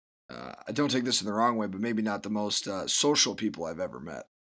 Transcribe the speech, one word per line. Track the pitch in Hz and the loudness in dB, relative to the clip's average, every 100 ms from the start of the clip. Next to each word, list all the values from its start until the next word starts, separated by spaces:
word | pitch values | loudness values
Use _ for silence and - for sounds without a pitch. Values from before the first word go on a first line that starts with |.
| _ _ - | _ _ -18
Uh, | 60 64 - - | -14 -12 -12 -4
I | |
don't | 113 147 | 0 2
take | 127 | 2
this | 123 117 | 2 0
in | 101 | 2
the | |
wrong | 104 120 113 | 2 4 2
way, | 101 | -2
but | 95 | -2
maybe | 117 110 | 0 0
not | 107 101 | 0 -2
the | 101 | -2
most, | 107 104 - 101 | -2 0 0 -2
uh, | 95 - | -2 0
social | - 147 147 123 | 2 4 6 4
people | 95 110 85 82 | 2 -2 -2 -6
I've | 82 | -4
ever | 92 64 | -6 -6
met. | 80 67 - _ _ | -10 -10 -12 _ _